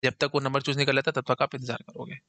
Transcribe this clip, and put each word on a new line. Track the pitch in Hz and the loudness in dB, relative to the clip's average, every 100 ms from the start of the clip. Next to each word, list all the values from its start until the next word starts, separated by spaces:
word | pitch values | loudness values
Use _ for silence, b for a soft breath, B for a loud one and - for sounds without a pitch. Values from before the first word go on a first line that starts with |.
जब | 135 - | 0 0
तक | 143 143 | 0 2
वो | |
नंबर | 135 139 | 0 0
चूज़ | 139 139 | 0 0
नहीं | 135 | 4
कर | |
लेता | 135 135 | 4 2
तब | 151 - | -2 0
तक | 127 | 2
आप | 139 131 | 2 -2
इंतजार | 123 117 | -8 -8
करोगे। | - - 123 135 | -8 -14 -12 -14